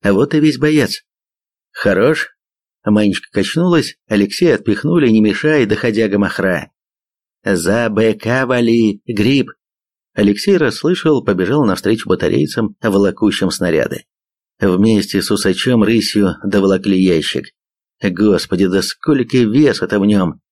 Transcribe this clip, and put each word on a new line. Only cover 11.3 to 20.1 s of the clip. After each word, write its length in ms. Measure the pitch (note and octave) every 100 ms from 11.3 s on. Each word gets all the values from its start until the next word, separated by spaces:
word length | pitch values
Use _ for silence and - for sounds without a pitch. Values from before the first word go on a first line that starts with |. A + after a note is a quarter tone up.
| F#2 F#2 D3
навстречу 420 | A#2 F2+ F#2+ A2 -
батарейцам, 680 | F2+ - - D2 - G#2+ -
волокущим 680 | A2+ G2 G2+ - G#2 - F#2
снаряды. 540 | F2 F2+ D#2 - - _ _ _ _ _ _
Вместе 640 | G2+ F2+ A2 G#2 G2 G2+
с 100 | -
усачом 520 | G#2 G2+ F#2 B2+ A#2+
рысью 520 | G#2 A2+ - G#2 F#2+ -
доволокли 520 | G2+ G2+ F#2+ F#2+ G2
ящик. 520 | F#2 F#2 E2 - - - _ _ _ _ _
Господи, 680 | G2+ F2+ G#2+ F#2 - F2+ F#2+
да 140 | F#2+
сколько 560 | F2 - - C#3 A#2+ C3
веса-то 600 | A2+ B2 D3 - F2+ G#2
в 60 |
нем! 360 | G2+